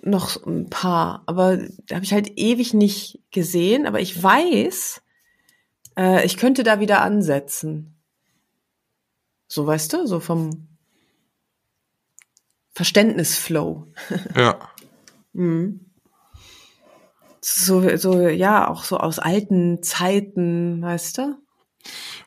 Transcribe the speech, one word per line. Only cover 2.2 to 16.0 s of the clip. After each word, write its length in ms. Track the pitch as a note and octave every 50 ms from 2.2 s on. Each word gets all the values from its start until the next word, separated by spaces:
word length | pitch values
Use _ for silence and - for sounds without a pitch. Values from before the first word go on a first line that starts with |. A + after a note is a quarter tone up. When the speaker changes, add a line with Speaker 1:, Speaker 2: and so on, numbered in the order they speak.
| G#3 G#3 - -
Speaker 1:
ewig 360 | - A3+ A#3+ A#3+ A#3+ A#3+ -
nicht 480 | G#3+ G#3 G3 G3 - - - - - _ _
gesehen, 540 | - F#3+ E3+ F#3 F3+ F3 E3+ F#3+ A3+ C#4 D4 -
aber 140 | G#3 G#3+
ich 200 | F#3 F3+ - F3
weiß, 800 | F3 F#3+ G#3 C4+ E4+ F4+ D4 G3+ A#3 F4 F#4+ - - - - - _ _ _ _ _ _ _ _ _ _ _ _ _ _ _ _ _ - - F#3
äh, 280 | F#3 F#3 F#3 F3+ -
ich 120 | F3+ - -
könnte 260 | A#3 B3+ C4+ C4 A#3+
da 160 | A3+ G#3+ G3+
wieder 220 | G#3 G3+ G3+ -
ansetzen. 920 | - F#3 G#3 G#3 F#3+ D#3 C#3 C#3 C#3+ - - - - D#3 D#3 D3+ D#3 D#3 - _ _ _ _ _ _ _ _ _ _ _ _ _ _ _ _ _ _ _ _ _ _ _ _ _ _ _ _ _ _ -
So, 180 | - D#3 C#3+
weißt 280 | D3+ D#3 D#3 D#3 - -
du, 120 | F4 F4+
so 140 | A#3+ F3+ E3
vom 480 | - - E3+ E3 D#3+ D#3 D#3+ D#3+ - - _ _ _ _ _ _ _ _ _ _ _ _ _ _ _ _ _ _ _ _ _ _ _ _ _ _ _ _ _ _ _ _ _ _ _ _ _ _ _ _ -
Verständnisflow. 1120 | - F3 - - G3+ G#3 A3+ - - D#3+ - - - - - E3 D3+ D#3+ E3 E3 D#3 - - - - - -
<laughs> 260 | F#3+ F3+ - - -
Speaker 2:
Ja. 240 | B2 B2 A#2 - - - - - - - - _ _ _ _ _ _ _ _ -
Speaker 1:
Mhm. 580 | F3+ F3+ E3+ E3 E3 F3 G3+ G3 F#3 - _ _ _